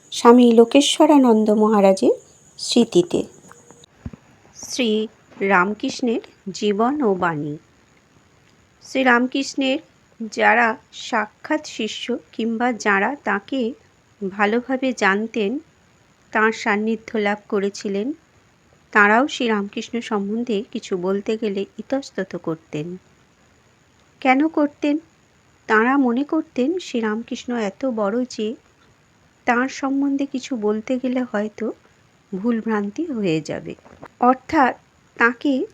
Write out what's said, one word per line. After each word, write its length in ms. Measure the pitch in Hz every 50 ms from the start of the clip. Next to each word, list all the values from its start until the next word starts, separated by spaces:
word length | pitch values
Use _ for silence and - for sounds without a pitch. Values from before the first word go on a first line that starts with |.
| _ _
স্বামী 400 | - - - 233 240 247 240 240
লোকেশ্বরানন্দ 1000 | 226 226 233 233 - 285 285 - - - 311 302 302 277 262 240 220 220 214 214
মহারাজের 600 | 214 214 214 220 220 202 196 196 190 - - 320 523 - - - _ _ _ _ _ -
স্মৃতিতে। 680 | - - - 240 233 - - 175 175 - - - - - - - - - - - _ - - _ - _ _ _ - - - - _ _ _ _ _ _ _
শ্রী 520 | - - - - - 247 220 214 220 214 226 - _ _ _ - -
রামকৃষ্ণের 800 | 202 196 196 180 180 202 208 - - 262 - - 262 233 233 392 - - _ _ _ 196
জীবন 500 | 175 - 214 208 202 202 226 247 294 302
ও 120 | 269 208 190
বাণী। 420 | 180 180 170 165 147 156 147 151 160 - _ _ _ _ _ _ _ _ _ _ _ _ _ _ _ _ _ _ _ _ _ _ _
শ্রীরামকৃষ্ণের 960 | - - - 262 262 262 240 240 254 254 - 277 269 - - 285 269 262 269 - - _ _ _ _ _ _ - 226 208
যারা 440 | - 226 214 208 214 240 240 220 226 - _ _
সাক্ষাৎ 720 | - - - - 247 214 208 - _ _ - - 311 302 302
শিষ্য 500 | - - - 220 214 - - - - 233 302 - _
কিংবা 400 | - - 220 226 226 220 240 254
যারা 440 | 247 - - 214 196 196 202 233 285 277 -
তাকে 480 | 214 196 208 - - 269 269 226 226 294 - _ _ _ _ _ _ _ - 202 185
ভালোভাবে 640 | 196 208 208 208 220 240 247 - 269 254 269 262 -
জানতেন, 640 | - 208 190 190 208 220 220 - 240 202 202 254 311 - _ _ _ _ _ _ _ _ _ _ _ _ _
তাঁর 200 | - 220 214 226
সান্নিধ্য 640 | 220 - - 233 202 208 214 226 226 220 220 - - 214
লাভ 200 | 202 202 208 208 - -
করেছিলেন, 640 | 220 196 196 202 196 - - 208 196 196 214 277 320 - _ _ _ _ _ _ _ _ _ _ _ _ _ _
তাঁরাও 360 | - 214 208 208 214 240 285 311
শ্রীরামকৃষ্ণ 720 | - - 254 226 214 202 196 202 - 233 - - - 233
সম্বন্ধে 640 | 233 - 226 202 196 196 214 233 240 247 214 196 240 -
কিছু 240 | - 214 - - 196
বলতে 400 | 180 175 190 196 202 - - 220
গেলে 280 | 220 240 208 196 196 196 - _ -
ইতস্তত 580 | - - 269 277 277 - - 202 190 - -
করতেন। 600 | 170 - 170 160 160 _ _ - 151 156 175 180 180 _ _ _ _ _ _ _ _ _ _ _ _ _ _ _ _ _ _ _ _ _ _ _ _
কেন 280 | - 262 269 269 302 320
করতেন? 500 | - 320 294 285 - _ - 294 294 320 - _ _ _ _ _ _ _ _ _ _ _ _
তাঁরা 300 | - 220 214 226 254 269
মনে 280 | 285 262 240 233 254 285
করতেন 540 | - 330 320 311 - - 254 247 294 370 370
শ্রীরামকৃষ্ণ 800 | - - - 233 220 214 214 226 233 - 247 - - 247 240
এত 300 | 233 214 190 196 - 269
বড় 380 | 262 233 220 208 196 220 247 254 247
যে 240 | - - 214 214 277 - _ _ _ _ _ _ _ _ _ _ _ _ _ _ _ _ _
তাঁর 240 | 262 240 240 262 262
সম্বন্ধে 580 | - - 285 269 277 277 277 277 277 277 277
কিছু 300 | - - 254 - - 269
বলতে 420 | 220 208 208 214 214 220 - 262 247
গেলে 200 | - 254 247 254
হয়তো 500 | 254 240 - 202 208 214 - - 214 254 - - _ _ _ _ _ _ _ _ _ _ 202
ভুলভ্রান্তি 680 | 180 202 240 233 220 214 226 220 208 202 202 202 294 339
হয়ে 360 | 339 262 220 202 175 160 160
যাবে, 340 | 151 - 95 - 156 - - - - - - - - - _ -
অর্থাৎ 560 | 240 247 254 254 - - 320 311 262 240 - - _ _ _ _ _ _ _ -
তাঁকে 480 | 240 240 247 - - 294 262 262 392 453